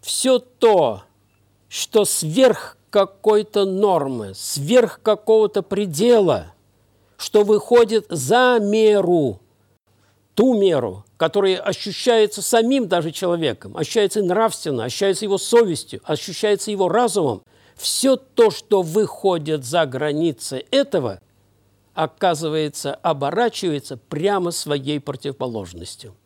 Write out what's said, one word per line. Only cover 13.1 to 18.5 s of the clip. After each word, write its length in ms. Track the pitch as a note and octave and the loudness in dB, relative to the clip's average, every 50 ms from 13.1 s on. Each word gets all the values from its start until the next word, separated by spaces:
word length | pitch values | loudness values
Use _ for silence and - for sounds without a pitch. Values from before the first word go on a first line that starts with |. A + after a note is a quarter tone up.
человеком, 640 | D3+ - - F3+ E3+ E3+ D#3+ C#3 A2 - - - G#2 | -6 -4 -2 -2 -2 0 0 -2 -4 -4 -10 -14 -8
ощущается 460 | - D#3+ - - A3+ G#3 F#3+ - G#3+ | -8 -6 -2 0 0 0 0 0 -2
нравственно, 600 | G3+ F3 F3+ G#3 A3+ A3 - - - E3 C#3 B2 A2+ | -2 0 0 2 0 0 -2 -4 -6 -6 -4 -4 -4
ощущается 420 | B2 - - G3+ G3 F#3+ - A3 | -6 -4 -2 0 0 0 -2 -2
его 140 | G3+ G3 F#3+ | -4 -4 -4
совестью, 640 | - - A#3+ A#3 A#3 G3 E3 - - _ - G2 _ | -2 2 4 4 4 4 0 -6 -8 _ -16 -16 _
ощущается 680 | - D#3 D3 - - E3+ - - G#3 G#3 G3 - - | -6 -6 -6 -6 -10 -10 -4 0 0 0 0 -2 -6
его 180 | G#3 F#3+ F#3+ F3+ | -2 -2 0 0
разумом, 540 | E3 A3 B3 A#3 E3+ G3+ E3+ C3+ A2 F#2+ _ _ _ _ _ _ _ | 2 2 0 2 0 0 0 0 -2 -4 _ _ _ _ _ _ _
всё 400 | _ - - - - - C4+ C4 | _ -8 -6 -4 0 2 2 0
то, 360 | B3+ - _ _ - A#3 A3 | 0 -2 _ _ 4 4 4